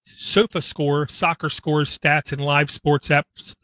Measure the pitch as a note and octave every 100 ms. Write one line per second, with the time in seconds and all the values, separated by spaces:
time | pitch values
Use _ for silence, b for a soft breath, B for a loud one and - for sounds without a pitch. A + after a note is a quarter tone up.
0 | - - - G3 A3+ F3 - - D3 C#3+
1 | D3 - F3 E3 D#3 - - D3+ C#3+ -
2 | D3+ D3 - C#3+ C#3+ C#3+ D3 - D3 C#3+
3 | - D3 - - - -